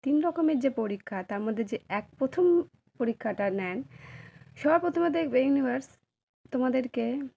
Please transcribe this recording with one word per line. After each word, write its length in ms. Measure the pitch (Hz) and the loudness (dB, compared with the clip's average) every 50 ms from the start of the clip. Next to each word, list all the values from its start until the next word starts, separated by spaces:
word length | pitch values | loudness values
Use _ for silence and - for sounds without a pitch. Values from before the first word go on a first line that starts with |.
| - | 0
তিন 120 | 269 285 302 311 | 2 2 2 2
রকমের 320 | 349 320 339 320 311 311 262 240 | 0 0 0 0 2 2 2 0
যে 60 | 269 254 - | 0 0 -2
পরীক্ষা, 380 | 220 208 202 196 _ - 208 190 185 - | -4 -4 -4 -8 _ -8 -8 -8 -6 -6
তার 100 | 208 202 214 | -6 -4 -4
মধ্যে 180 | 220 220 202 226 | -4 -2 -2 -4
যে 120 | 202 240 - _ _ 185 208 | -4 -4 -8 _ _ -6 -6
এক 80 | 214 - - | -6 -8 -6
প্রথম 300 | - 269 262 - - 359 359 349 339 - - _ _ _ _ _ _ | -4 -4 -2 2 2 4 6 6 4 2 0 _ _ _ _ _ _
পরীক্ষাটা 460 | 240 226 226 _ - 220 196 - 202 202 190 196 | -2 -2 -2 _ -4 -4 -2 0 -2 0 0 -2
নেন, 200 | 185 180 180 226 269 - - - - - - - - - - - - - - - | -2 -2 -4 -6 -8 -10 -16 -20 -20 -20 -20 -20 -20 -20 -20 -20 -20 -20 -18 -2
সবার 200 | - 294 320 339 339 | 2 4 4 4 2
প্রথমে 240 | 349 285 339 339 349 | 0 0 2 0 2
দেখবে 280 | 285 330 330 277 233 254 | 2 0 -2 2 2 2
ইউনিভার্স 460 | 262 277 277 277 269 254 240 269 269 - - _ _ _ _ _ _ _ _ _ _ - | 4 4 2 2 2 0 -2 -4 -6 -10 -20 _ _ _ _ _ _ _ _ _ _ -4
তোমাদেরকে 540 | - 254 254 254 247 262 247 247 - 247 233 233 247 285 285 254 _ | -2 0 0 2 2 0 -2 -2 -4 -4 -2 -2 -2 -4 -6 -8 _